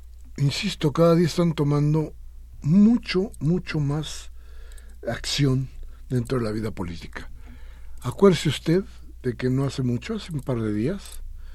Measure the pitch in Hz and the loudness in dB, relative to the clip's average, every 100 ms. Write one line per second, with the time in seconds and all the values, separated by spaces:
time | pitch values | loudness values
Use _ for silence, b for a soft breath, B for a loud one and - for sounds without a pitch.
0 | - - - - 139 - 202 - 151 160 | -16 -16 -14 0 0 2 -4 0 0 4
1 | 170 170 170 - 170 156 143 147 147 156 | 6 6 4 4 2 2 2 4 4 2
2 | 151 - - - - - 147 190 208 240 | 0 -6 -16 -16 -16 -6 4 8 8 8
3 | - 185 190 - 139 180 - 156 139 151 | 2 0 0 0 0 2 0 -2 0 0
4 | 151 - - b b b b b b b | -2 -8 -10 b b b b b b b
5 | - 131 - - 143 131 131 b b b | -6 -4 -2 2 4 2 -2 b b b
6 | b 127 117 131 110 107 107 90 87 82 | b -2 0 -2 0 -2 -4 -4 -6 -8
7 | - - - b b b b b b b | -10 -12 -12 b b b b b b b
8 | - - 196 160 156 - - 175 - - | -6 4 6 6 2 0 2 0 0 -10
9 | - - 127 117 127 131 139 - 127 120 | -16 -6 -6 -2 0 0 0 0 0 -2
10 | - 220 - 151 - 117 110 104 127 196 | -2 -6 -6 -6 -2 -2 0 0 0 -2
11 | - - - b b | -8 -10 -10 b b